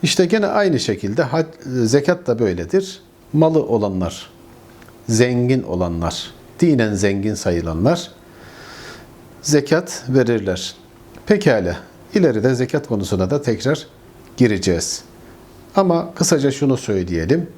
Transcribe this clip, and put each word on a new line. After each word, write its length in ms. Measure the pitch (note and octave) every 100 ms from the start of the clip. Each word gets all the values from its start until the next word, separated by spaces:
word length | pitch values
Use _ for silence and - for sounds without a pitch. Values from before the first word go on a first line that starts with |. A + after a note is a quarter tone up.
İşte 240 | D#3+ - F3+
gene 200 | A3 G3+
aynı 340 | G#3+ G3+ C#3+
şekilde 420 | - G2+ G2 A2
hac, 240 | C#3 D#3 D#3+ - C#3
zekat 600 | B2+ A2+ C3+ C#3+ F3 -
da 120 | A2+
böyledir. 640 | A2+ F2 E2+ F#3+ F#3+ - - - -
Malı 340 | D3 D#3+ D#3+ -
olanlar, 640 | A2+ G#2 F#2 F2 - - - - - - - - - -
zengin 540 | A2 B2 B2 B2 B2+
olanlar, 720 | - F2+ F2+ E2+ E2 - - - - -
dinen 340 | F3 C#3+ A2
zengin 400 | G2+ G2+ G2 G2+
sayılanlar 760 | G#2 - F2 E2 D#2+ G#2+ F3 - - - - - - - - - - - - - -
zekat 600 | - D3 C#3+ D#3+ F3+ - B2+
verirler. 680 | C3 A#2+ A2+ G2 F2 - - - - - - -
Pekala, 500 | G#3 F#3 A2+ F2 E2+ - - -
ileride 400 | A3 E3+ A2 A#2
zekat 340 | B2+ B2+ D3+ -
konusuna 420 | A2 F#2 F#2+ F#2
da 120 | C#3+
tekrar 440 | C#3+ A2 C3 D3+ - - - - - -
gireceğiz. 680 | B2 G2+ F#2+ E2+ - - - - - - - - - -
Ama 380 | F#3+ E3 E3+
kısaca 360 | - F3 D#3+ C#3
şunu 260 | C3 C#3+ B2+
söyleyelim. 720 | - G2+ F2 E2+ D#2+ D#3 E3+